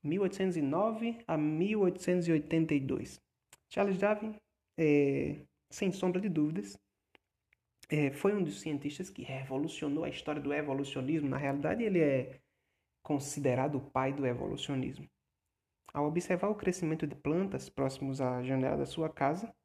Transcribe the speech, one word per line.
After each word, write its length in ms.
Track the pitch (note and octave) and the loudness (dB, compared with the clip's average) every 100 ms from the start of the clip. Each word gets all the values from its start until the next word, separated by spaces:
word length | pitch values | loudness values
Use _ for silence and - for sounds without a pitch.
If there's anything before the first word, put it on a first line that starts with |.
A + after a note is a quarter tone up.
Mil 200 | D3 F#3 | -2 0
oitocentos 340 | F#3+ - F#3+ E3+ | 0 0 0 2
e 60 | |
nove 560 | C#3 D#3+ A3 A3 A#3 A#3 - | 2 2 2 0 -4 -6 -2
a 100 | D#3+ | 0
mil 440 | D3+ D#3 G3 G#3+ | 2 2 2 4
oitocentos 480 | F#3+ F3 - F3+ E3+ | 2 2 2 2 4
e 40 | |
oitenta 420 | D#3+ - E3 D#3+ | 2 4 2 4
e 60 | D3 | 2
dois. 400 | C3+ - - - _ _ _ - _ | 2 -2 -4 -12 _ _ _ -20 _
Charles 280 | - G3+ F#3 | 0 2 2
Darwin, 380 | G3+ G#3 A3 G#3+ _ _ _ - | 2 0 -4 -10 _ _ _ 0
é, 600 | D#3 D3 C#3 C3+ D3 D3+ - _ _ | 4 6 4 2 -2 -6 -12 _ _
sem 200 | - G3 | -2 -2
sombra 300 | F#3+ F#3 F#3 | 0 0 0
de 80 | G#3 | 0
dúvidas, 500 | D#3 D3+ F3 G#3 - _ _ _ _ _ _ _ _ _ _ - | 2 0 0 -8 -14 _ _ _ _ _ _ _ _ _ _ -2
é, 220 | D3+ C#3 | 0 0
foi 220 | C#3 G3 | 2 0
um 80 | G3+ | 2
dos 180 | F3+ - | -2 -4
cientistas 500 | D#3+ C#3+ C#3+ - F#3 | -4 -4 -4 -8 -12
que 120 | - | -12
revolucionou 800 | - C3+ C3+ C3 D#3+ - D3 D3 | -10 -10 -4 -2 -4 -4 -2 -2
a 40 | C#3+ | -4
história 320 | - - D3+ | -6 -6 -4
do 120 | C#3+ | -2
evolucionismo. 760 | D3 D3 C3+ C#3 - C3 D#3+ C#3+ | -2 -2 -4 -4 -4 0 0 0
Na 80 | C3+ | -2
realidade, 460 | C#3 C#3 D#3 G#3 | -2 0 0 0
ele 180 | A3+ F3+ | 2 4
é 400 | D3 C3+ B2 - _ _ _ _ _ _ | 4 4 -2 -12 _ _ _ _ _ _
considerado 760 | - D3 C#3 - C3+ B2 C#3 C#3+ | -2 -2 -2 0 2 2 2 -2
o 40 | C3+ | -2
pai 220 | C3+ C3 | -2 0
do 120 | C#3+ | 0
evolucionismo. 840 | C3 A#2+ - A#2+ - C3+ C3 - - _ _ _ _ _ _ _ - | -2 -2 -4 -6 -4 -2 -2 -6 -16 _ _ _ _ _ _ _ -8
Ao 140 | C#3+ D3 | -2 0
observar 420 | D#3+ F3 F3+ G3+ | 0 0 0 2
o 60 | |
crescimento 520 | G#3 - F3+ D#3+ D#3 D3 | 0 -2 0 0 0 -2
de 80 | |
plantas 540 | - C#3+ E3 G3 C3+ - | -4 0 0 0 -4 -6
próximos 520 | - C3+ C3+ C3+ C3+ | -2 -2 0 -4 0
à 220 | B2+ B2 | 0 0
janela 360 | B2+ C3 C3 D3+ | 0 2 2 0
da 80 | C3+ | -2
sua 240 | - D#3 | -2 -4
casa 440 | - C#3 E3+ A3+ - | 0 0 0 -6 -12